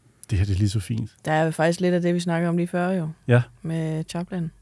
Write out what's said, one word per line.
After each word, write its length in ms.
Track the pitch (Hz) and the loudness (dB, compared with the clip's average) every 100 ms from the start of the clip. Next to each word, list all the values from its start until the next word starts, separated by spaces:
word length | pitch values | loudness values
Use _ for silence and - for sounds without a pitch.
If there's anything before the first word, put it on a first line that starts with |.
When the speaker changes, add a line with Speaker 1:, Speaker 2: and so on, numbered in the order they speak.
| _ _ - | _ _ -4
Speaker 1:
Det 80 | 90 | 0
her, 80 | 101 | 2
det 80 | |
er 40 | 95 | 2
lige 120 | 104 | 2
så 100 | 107 | 0
fint. 320 | - 110 113 - - | -4 -6 -6 -8 -2
Speaker 2:
Der 60 | |
er 140 | 156 160 | 0 2
jo 60 | |
faktisk 300 | 160 220 175 | 2 0 2
lidt 120 | 180 | 2
af 80 | 180 | 2
det, 120 | 175 | 2
vi 60 | 175 | 0
snakker 300 | 175 165 170 | 0 0 0
om 80 | 170 | 0
lige 100 | 175 | 0
før, 240 | 175 180 | -2 0
jo. 180 | 190 160 160 - | -2 -4 -6 2
Speaker 1:
Ja. 140 | 120 123 - | 4 2 -6
Speaker 2:
Med 420 | 160 165 160 156 160 | -6 -4 -4 -4 -6
Chaplin. 420 | 170 175 185 165 - | -8 -8 -6 -8 -8